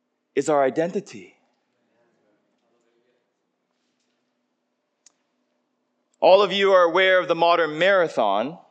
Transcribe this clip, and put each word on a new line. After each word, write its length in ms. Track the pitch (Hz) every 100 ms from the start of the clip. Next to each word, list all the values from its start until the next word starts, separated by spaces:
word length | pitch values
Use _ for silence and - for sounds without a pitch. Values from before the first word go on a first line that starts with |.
| _ _ _
is 160 | - 147
our 140 | 147
identity. 720 | 135 135 170 190 - 110 90 _ _ _ _ _ _ _ _ _ _ _ _ _ _ 117 117 117 120 120 _ _ _ _ _ _ _ _ _ _ _ _ _ _ _ _ _ _ _ _ _ _ _ _ _ _ _ _ _ _
All 220 | 160 190
of 100 | 202
you 200 | 196 196
are 100 | 185
aware 380 | 170 175 185 185
of 80 | 160
the 80 | 165
modern 420 | 170 170 160 151
marathon. 800 | 185 196 160 - 107 98 127 175 _